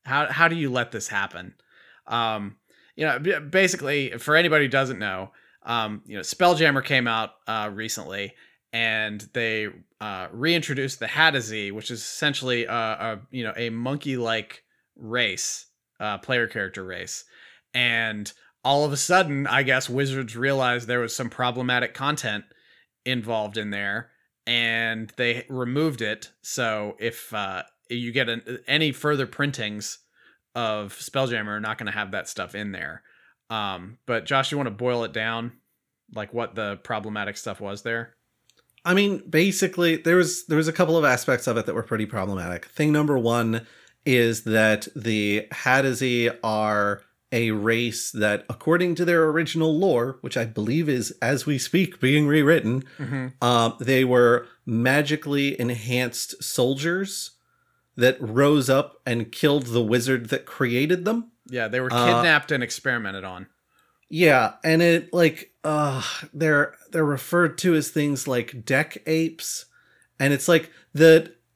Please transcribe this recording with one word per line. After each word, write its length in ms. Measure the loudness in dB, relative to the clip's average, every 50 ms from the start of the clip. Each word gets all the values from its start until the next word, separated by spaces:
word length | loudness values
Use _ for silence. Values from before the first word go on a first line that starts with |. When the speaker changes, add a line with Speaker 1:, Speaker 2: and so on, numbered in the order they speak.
| -8
Speaker 1:
How, 220 | -4 -2 -2 0 0
how 160 | 2 2 2
do 80 | 2 2
you 160 | 0 -2 -2
let 200 | -2 -2 -4 -4
this 160 | -6 -8 -8 -6
happen? 440 | -4 -4 -4 -6 -8 -12 -16 -18 -20 _ _ _ _ _ _ _ _ _ _
Um, 500 | -6 -2 -2 -2 -2 -2 -4 -8 -10 -12 _ _ _ _ _ _ _ _
you 100 | -4 -2
know, 140 | -2 -2 0
b-, 180 | 0 -2 -2 -2
basically, 760 | -4 0 2 2 4 2 2 -2 -4 -2 -2 -2 -2 -4 -6
for 180 | -6 0 2 4
anybody 300 | 4 4 4 4 4 4
who 40 | 4
doesn't 260 | 2 0 0 0 -2
know, 340 | -6 -6 -6 -6 -6 -8 -12 _ _ _ _ _ _
um, 400 | -6 -4 -2 -2 -2 -4 -6 -10 -12
you 80 | -12 -12
know, 80 | -10 -8
Spelljammer 600 | -8 0 2 4 4 4 4 4 2 2 2 0
came 240 | 0 0 0 2
out, 220 | 0 0 -2 -2 -6 -8 _ _
uh, 220 | -6 -4 -4 -4 -6
recently, 600 | -6 -8 -8 -8 -8 -10 -10 -8 -8 -8 -8 -8 -12 _ -20 _ _ _ _ _ -4
and 480 | -2 -2 0 0 -2 -2 -4 -6 -10 -12 -8 -6
they, 340 | -4 -2 -2 -2 -4 -4 -6 -10 -14 -20 _ _ -12
uh, 260 | -10 -10 -8 -8 -10 -12
reintroduced 680 | -8 -4 -2 0 0 0 -2 -4 -4 -4 -4 -6 -6 -8
the 60 | -8
Hattersley, 680 | -4 0 2 2 2 2 0 -4 -6 -6 -8 -8 -8
which 200 | -8 -10 -10 -10
is 80 | -10 -10
essentially, 640 | -12 -12 -8 -4 -4 -4 -4 -4 -4 -2 -2 -2 -2
uh, 80 | -4 -4
a, 440 | -4 -4 -4 -6 -6 -6 -8 -8 -10 -14 _
you 140 | -10 -8 -8
know, 100 | -8 -6
a 140 | -6 -6 -6
monkey-like 960 | -6 -6 -6 -6 -6 -6 -6 -6 -6 -4 -4 -4 -4 -4 -6 -8 -14 -20 _ _ _ _ _ _ _
race, 720 | -18 -10 -4 -2 0 0 0 -2 -4 -6 -6 -8 -10 -12 _ _ _ _ _ _ -8
uh, 180 | -6 -6 -6
player 300 | -6 -4 -2 -2 -2 -2
character 360 | -2 -4 -6 -8 -8 -8 -12 -12
race. 400 | -12 -12 -12 -12 -12 -12 -14 -16 _ _ -20 -20 -20 -20 _ _ _ -2
And 580 | 0 0 0 0 0 -2 -4 -6 -8 -10 -12 -14 _ _ _ _ _ 0
all 200 | 2 2 2 2
of 80 | 0
a 60 | -2
sudden, 480 | -2 0 2 4 4 4 2 0 -2 -2
I 160 | 0 0 2
guess 260 | 2 2 2 0 0
Wizards 480 | -2 -2 -2 -2 -2 -2 -4 -6 -8 -6
realized 520 | -4 -2 0 0 2 0 0 0 -2 -2
there 120 | -2 -2 -2
was 160 | -2 -4 -4
some 140 | -6 -8 -6
problematic 640 | -4 -4 -2 -2 -2 -2 -2 -2 0 0 -2 -4 -6
content 520 | -4 -4 -4 -4 -2 -4 -6 -6 -6 -8 _ _ _ _ _ _ _ _ _ _ _ -6
involved 520 | -4 -4 -4 -4 -4 -4 -4 -4 -4 -6
in 120 | -6 -6 -4
there, 400 | -6 -4 -4 -4 -6 -6 -8 -12 _ _ _ _ _ _ _
and 680 | -2 0 0 0 0 0 -2 -2 -2 -4 -6 -8 -8 -6
they 280 | -2 -2 -2 -2 -2 -6 -8
removed 520 | -8 -6 -4 -2 -2 0 0 0 -2 -4
it. 300 | -4 -6 -6 -8 -12 -18 _ _
So 540 | -14 -10 -6 -4 -2 -2 -2 -4 -6 -8 -8 -6
if, 320 | -6 -6 -6 -8 -12 -10
uh, 320 | -8 -6 -6 -6 -6 -8 -10 -12 _ _ _ -10
you 220 | -8 -8 -6 -4
get 160 | -2 -2 -2
an, 320 | -2 -4 -6 -8 -10 -14 -10 -4
any 240 | -2 0 0 0 0
further 360 | -2 -2 -2 0 0 0 -2
printings 720 | -4 -4 -4 -4 -4 -4 -6 -8 -8 -8 -8 -10 -12 -12 -16 _ _ _ _ _ _ _ _ _ _ -6
of 380 | -4 -2 -2 -2 -4 -6 -10 -12
Spelljammer, 520 | -14 -12 -6 -4 -2 -2 -2 -2 -4 -4
are 120 | -6 -6 -6
not 160 | -6 -6 -6
gonna 140 | -6 -8 -6
have 200 | -6 -6 -6 -6
that 160 | -6 -8 -8
stuff 280 | -8 -8 -10 -10 -8 -8
in 160 | -10 -8 -8
there. 320 | -8 -10 -10 -12 -14 -16 -20 _ _ _ _ _ _ _ _ -8
Um, 480 | -6 -6 -4 -4 -6 -8 -12 -16 -18 -12 _
but 180 | -4 -4 -4 -2
Josh, 260 | -2 0 0 0 -2
you 60 | -4
wanna 140 | -4 -4 -6
boil 320 | -6 -4 -4 -2 -2 -2 -4
it 100 | -4 -6
down, 380 | -6 -4 -4 -4 -6 -8 -10 -12 _ _ _ _ _ _ _ _ _ _ _ -12
like, 200 | -12 -10 -8 -6
what 220 | -6 -6 -6 -6
the 220 | -6 -6 -6 -6
problematic 600 | -8 -8 -6 -6 -6 -6 -6 -6 -6 -6 -6 -8
stuff 240 | -8 -10 -10 -10 -10
was 220 | -10 -10 -10 -8 -8
there? 320 | -6 -6 -6 -8 -10 _ _ _ _ _ _ _ _ _ _ _ _ _ _ -2
Speaker 2:
I 80 | 2 2
mean, 300 | 4 2 2 0 -4 -4 0
basically, 640 | 2 2 4 4 2 2 0 0 2 2 2 2 2
there 220 | 2 2 4 4
was, 280 | 4 4 2 -2 -6 -4
there 100 | 0 2
was 100 | 2 2
a 60 | 2 2
couple 240 | 2 2 4 4
of 80 | 4 4
aspects 420 | 4 4 2 2 0 0 0 0
of 80 | 0 -2
it 100 | 0 -2
that 60 | -2 -2
were 80 | -4 -4
pretty 220 | -2 -2 -4 -2
problematic. 600 | -4 -4 -4 -4 -4 -4 -4 -6 -6 -8 -8 -10
Thing 260 | -6 -2 0 2 4
number 260 | 4 4 4 4 2
one 480 | 2 2 2 2 2 2 0 -2 -4 -6 -10 -18 -20 _ _ _ _ 0
is 380 | 4 4 6 4 4 2 -2 -2
that 460 | 2 4 4 6 6 4 2 -2 -6 -10
the 540 | -6 -2 0 0 0 2 0 0 -2 -2 -6
Hattersley 800 | -8 -4 0 2 4 4 4 2 0 0 0 0 2 2 2 0 0 -2 -2
are 580 | -2 0 0 0 2 2 2 0 0 -2 -4 -8 _ _ _ _ _
a 200 | -2 0 0 0
race 600 | 0 0 0 2 2 2 0 -2 -4 -6 -8 -6
that, 320 | -2 0 0 2 0 0 -4 -8
according 460 | -12 -4 0 2 2 2 2 0 0
to 100 | 0 2
their 180 | 2 4 4 4
original 520 | 2 2 0 -2 0 0 0 2 2 2
lore, 400 | 2 2 2 2 2 0 -2 -4 -8
which 160 | -10 -6 -4
I 80 | -4 -4
believe 440 | -2 -4 -4 -2 0 0 0 2 0
is, 220 | 0 -2 -2 -4 -6 -2
as 240 | 0 0 0 0 0
we 120 | -2 -2
speak, 420 | -2 -2 0 2 2 2 2 0 0
being 260 | 2 4 4 4 4
rewritten, 560 | 4 4 6 6 6 6 4 4 0 -2 -2 -4 -8 -12 -12
Speaker 1:
Mm-hmm. 280 | -8 -8 -6 -6 -8 -8 -4 0
Speaker 2:
uh, 280 | 2 4 4 6 4 2 0 -2
they 240 | 0 2 4 4 4
were 440 | 6 6 6 8 6 6 4 0 -4 _ _ _
magically 920 | -2 0 2 2 4 4 4 2 2 -2 -4 -2 -2 0 0 0 0 -2 -2
enhanced 840 | -4 -4 -4 -6 -4 -2 0 0 0 -2 -4 -8 -10 -10 -10 -10 -10
soldiers 880 | -4 0 2 2 2 0 0 -2 -2 -2 -2 -4 -6 -8 -10 -12 -12 -16 _ _ _ _ _ _ _ _ _ _ _ _
that 240 | 4 4 4 4 2
rose 500 | -2 -2 2 4 4 6 6 4 4 4
up 300 | 4 2 2 0 -6 _ -6
and 260 | -4 -2 -2 -4 -6
killed 360 | -2 0 2 2 2 2 0
the 160 | 0 0 0 2
wizard 440 | 4 2 2 2 2 0 0 0 -2
that 160 | -4 -4 -4
created 600 | -6 -4 -2 0 0 2 2 2 2 0 0 0
them. 260 | 0 -2 -2 -4 -8 _ _ _
Speaker 1:
Yeah, 200 | -10 -6 -6 -4 -2
they 100 | -2 -2
were 140 | 0 0 2
Speaker 2:
Uh, 120 | 4 4
Speaker 1:
kidnapped 460 | 6 6 6 6 6 4 4 4 0
and 120 | -2 -2 -2
experimented 600 | -4 -6 -6 -4 -2 -2 -2 -4 -6 -8 -8 -10
on. 240 | -10 -10 -12 -14 -18 _ _ _ _ _ _ _ _ _ _ _ -6
Speaker 2:
Yeah, 440 | 0 4 6 6 6 6 4 2 -2 -2 0
and 180 | 2 4 6
it, 300 | 6 6 4 2 0 0 2
like, 380 | 4 4 4 2 -2 -8 -20 _ _ -4
uh, 400 | -2 0 2 0 0 -2 -2 -4 -6 -8 -8 -12 -10 -4
they're, 420 | -2 2 4 4 4 2 0 -4 -12 _ _
they're 140 | -2 0 0
referred 520 | 0 0 -2 -2 0 2 2 2 2 0 0
to 140 | 2 2 4
as 160 | 2 2 0
things 380 | -2 0 0 0 0 -2 -2
like 360 | -2 -2 -2 -2 -4 -8 -8 -2
deck 340 | 0 2 2 2 0 -6 -8 -4
apes, 580 | -2 0 0 0 -2 -4 -8 -10 -10 -10 -10 -12 _ _ _ _ _ _ _ _ _ _ 0
and 140 | 2 2 2
it's 140 | 2 4
like 240 | 4 4 4 4 0 -12 -20 _ _ 4
the, 400 | 8 10 10 10 10 8 2 -8 _ _ _ _